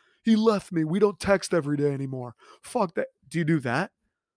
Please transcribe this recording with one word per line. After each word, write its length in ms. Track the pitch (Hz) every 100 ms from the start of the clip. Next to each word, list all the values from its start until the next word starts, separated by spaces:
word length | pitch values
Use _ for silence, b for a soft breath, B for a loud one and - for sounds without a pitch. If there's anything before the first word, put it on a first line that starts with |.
| b b
He 140 | 233 220
left 340 | 220 202 -
me. 140 | 170 156
We 140 | 190
don't 200 | 214 185
text 340 | - 196 -
every 220 | 175 143 147
day 180 | 143
anymore. 420 | 139 135 131 120 - B B
Fuck 340 | - 247 185 -
that." 140 | - _ _
Do 100 | 165
you 60 |
do 160 | 160 160
that? 320 | 123 131 190 _ _ _ _